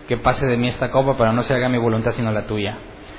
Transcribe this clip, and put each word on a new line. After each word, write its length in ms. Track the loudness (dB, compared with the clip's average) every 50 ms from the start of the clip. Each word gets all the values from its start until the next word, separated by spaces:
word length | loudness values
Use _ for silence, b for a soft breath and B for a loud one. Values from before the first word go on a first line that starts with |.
| -6 -4
que 80 | -4
pase 300 | 0 2 2 2 2 2
de 100 | 2 2
mí 120 | 2 2 0
esta 220 | 0 -2 -2 0
copa, 260 | 2 2 2 2 2
pero 160 | 2 2 4 4
no 100 | 2 0
se 100 | 0 0
haga 140 | 0 2 2
mi 100 | 2 2
voluntad 340 | 2 2 0 0 0 -2 -2
sino 200 | 0 -2 -2 -2
la 140 | -2 -2
tuya". 320 | -2 -4 -2 -2 -4 -6 -8 -12 -16 -18 B B B B